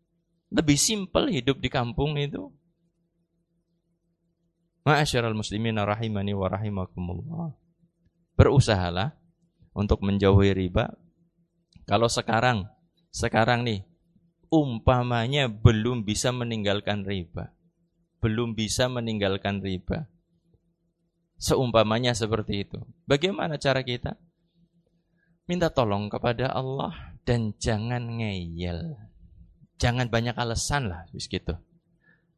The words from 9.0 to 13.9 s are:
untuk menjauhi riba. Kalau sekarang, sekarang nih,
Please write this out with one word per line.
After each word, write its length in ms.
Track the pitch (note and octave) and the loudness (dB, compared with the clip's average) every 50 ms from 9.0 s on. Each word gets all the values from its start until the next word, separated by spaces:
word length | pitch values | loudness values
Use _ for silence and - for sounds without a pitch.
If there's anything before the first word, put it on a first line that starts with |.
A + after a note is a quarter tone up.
| G2+ D3+ - - _ _ _ _ _ _ _ _ - _ _ | -2 -2 -4 -8 _ _ _ _ _ _ _ _ -20 _ _
untuk 240 | - G#2 G2+ A2 - | -4 0 0 0 0
menjauhi 560 | G2 G2 G2 G2 G2+ F#2+ G2 G2 G2 G2 G2 | 2 0 2 4 6 8 8 8 6 6 4
riba. 400 | F#2+ F#2 F2+ F2+ G#2 B2 - - - _ _ _ _ _ _ _ _ _ _ _ _ _ _ _ - - | 2 0 0 0 0 -2 -2 -6 -12 _ _ _ _ _ _ _ _ _ _ _ _ _ _ _ -20 -6
Kalau 240 | - G2+ G#2+ A#2 A#2 | -2 0 2 2 2
sekarang, 560 | - B2 A2+ - - A2+ A#2 B2+ A#2+ G#2 F#2 G2+ - _ _ _ _ _ _ _ | 0 -2 -2 0 0 2 2 2 2 0 -2 -6 -10 _ _ _ _ _ _ _
sekarang 560 | - - - A#2 - A2 A2+ A#2+ B2 A#2 A#2+ A#2+ | -8 -4 -4 0 2 2 2 4 2 0 0 -2
nih, 160 | G#2+ F#2+ G2 - | -2 -4 -6 -12